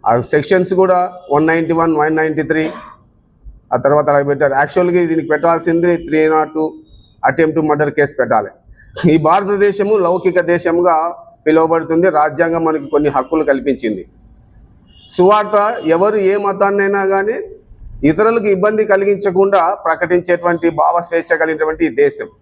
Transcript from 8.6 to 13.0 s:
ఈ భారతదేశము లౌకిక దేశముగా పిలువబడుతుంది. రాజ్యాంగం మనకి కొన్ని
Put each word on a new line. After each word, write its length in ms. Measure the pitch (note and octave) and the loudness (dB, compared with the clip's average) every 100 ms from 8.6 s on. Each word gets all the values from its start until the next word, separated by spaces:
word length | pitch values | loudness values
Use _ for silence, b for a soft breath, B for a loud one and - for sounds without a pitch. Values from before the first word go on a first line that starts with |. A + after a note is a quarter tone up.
| _ b b - F3 | _ b b -2 2
ఈ 40 | D#3 D#3 | 2 2
భారతదేశము 680 | F3+ G3 G3+ G3+ G3 G3+ G#3+ | 2 0 0 0 0 0 0
లౌకిక 440 | E3+ F3+ F#3 F3 E3+ | 0 0 0 0 0
దేశముగా 440 | F3 F3 E3+ F3 D#3+ E3 F3 - _ D3+ | 0 0 2 2 2 0 -6 -18 _ 0
పిలువబడుతుంది. 600 | D#3 D#3+ E3 D#3+ E3 F#3 D3+ | 2 2 0 0 0 2 2
రాజ్యాంగం 440 | D3+ D3 E3 E3 | 0 0 -2 0
మనకి 220 | E3 D#3 C#3 | -2 -2 -2
కొన్ని 200 | D3 | 0